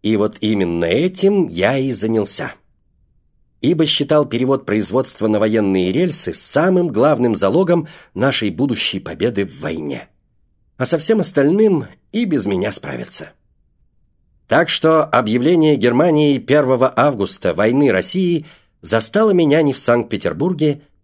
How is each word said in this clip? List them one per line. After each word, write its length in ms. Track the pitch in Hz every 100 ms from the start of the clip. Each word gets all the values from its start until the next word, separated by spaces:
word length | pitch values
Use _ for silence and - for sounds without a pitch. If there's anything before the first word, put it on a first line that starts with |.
И 140 | 104 110
вот 220 | 104 -
именно 460 | 107 104 90 85 85
этим 600 | 104 180 185 196 202 165
я 300 | 85 98 135
и 160 | 135
занялся. 600 | 110 110 113 101 - - - _ _ _ _ _ _ _ _ _ _
Ибо 240 | 131 165
считал 400 | 156 - 139 151
перевод 400 | 147 117 127 135
производства 640 | - 107 95 110 127 - 110
на 100 | 107
военные 540 | 110 110 101 95 92
рельсы 400 | 104 180 147 -
самым 560 | - - 139 175 185 175
главным 460 | 104 139 135 123
залогом 540 | 107 98 143 185 175 160 - -
нашей 360 | - 131 139 104
будущей 500 | 85 147 110 - 95
победы 440 | - 82 107 101
в 160 | 98 69
войне. 480 | 78 82 73 69 - _ _ _ _ _ _ _
А 80 | 131
со 120 | 160
всем 220 | - 220
остальным 680 | - - 139 190 220 170 117 - _
и 140 | 208
без 220 | 233 147 98
меня 260 | 95 104
справятся. 600 | - 73 65 - - - _ _ _ _ _ _ _ _ _ _ _ _
Так 200 | 131 165
что 340 | - 160 160
объявление 720 | 147 120 110 120 131 175 156 139
Германией 640 | 117 120 175 151 147 135
первого 540 | - 147 131 127 127 -
августа 560 | 143 120 95 - 92
войны 400 | 80 107 131 143
России 540 | 92 90 190 180 170 156 - _ _
застало 500 | - 113 110 202 220
меня 300 | 185 160 151
не 120 | 147
в 40 | 127
Санкт-Петербурге, 1000 | - 120 107 101 90 80 165 165 151 147 _ _